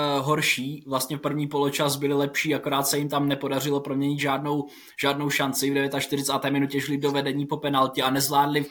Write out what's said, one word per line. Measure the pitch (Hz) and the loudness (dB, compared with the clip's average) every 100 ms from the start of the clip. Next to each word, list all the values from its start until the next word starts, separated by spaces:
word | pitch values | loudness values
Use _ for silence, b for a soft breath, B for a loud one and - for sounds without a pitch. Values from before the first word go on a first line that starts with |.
| 147 139 | 2 0
horší. | 135 151 - - 131 147 135 | 2 2 2 0 -4 -8 -4
Vlastně | 131 - 143 | -2 -2 -4
v | |
první | 147 147 143 | -2 -2 0
poločas | 147 143 139 143 139 | 0 0 2 0 0
byli | 143 | 2
lepší, | 143 139 - 156 135 | 2 2 0 -2 -2
akorát | 147 139 139 | 0 0 2
se | 147 | 0
jim | 147 | 0
tam | 143 143 | 0 0
nepodařilo | 139 139 135 147 143 | 0 -2 -2 0 -2
proměnit | 143 135 143 143 | -2 -2 0 0
žádnou, | 143 139 147 147 139 B B - | 0 0 0 -2 -4 B B -2
žádnou | 143 139 143 | -2 0 0
šanci. | - 135 131 135 | 0 0 0 0
V | |
devětačtyřicáté | 139 139 139 - 139 135 135 135 | 2 0 -2 -2 -2 0 -2 0
minutě | 139 139 139 | 0 0 0
šli | 131 143 | -2 0
do | 143 | 0
vedení | 139 139 143 143 | 0 0 -2 -2
po | 151 | -2
penaltě | 147 139 131 139 | 0 2 2 2
a | 127 | 0
nezvládli | 139 139 - 165 147 143 | 2 2 2 4 2 -2